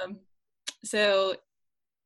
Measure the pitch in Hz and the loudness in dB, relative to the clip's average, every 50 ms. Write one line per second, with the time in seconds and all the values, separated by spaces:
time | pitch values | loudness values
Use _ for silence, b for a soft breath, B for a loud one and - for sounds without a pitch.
0 | 185 185 208 - _ _ _ _ _ _ _ _ _ - - _ - - - 214 | -10 -10 -10 -16 _ _ _ _ _ _ _ _ _ -16 -16 _ -12 -4 0 2
1 | 208 208 196 196 190 190 - - _ _ _ _ _ _ _ _ _ _ _ _ | 2 4 4 2 2 0 -2 -6 _ _ _ _ _ _ _ _ _ _ _ _
2 | _ | _